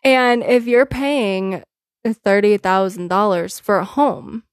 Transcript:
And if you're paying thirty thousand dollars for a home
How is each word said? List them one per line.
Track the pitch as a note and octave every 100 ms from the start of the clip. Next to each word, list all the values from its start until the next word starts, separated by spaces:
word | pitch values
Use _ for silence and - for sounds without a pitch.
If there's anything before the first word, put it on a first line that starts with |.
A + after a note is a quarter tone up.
And | C4+ C4 B3 A#3+
if | - B3
you're | A#3 A#3+ C#4
paying | B3 C#4 C#4+ G#3 F#3+ F#3+ F#3 - _ _ _
thirty | A3+ A3 G3+ G3+ G#3 G3+
thousand | F#3 F#3+ F#3+ F#3 F3
dollars | F#3+ G#3 F3+ F3 -
for | - G3
a |
home | F#3+ - C#4+ E3 B2+ A3+ _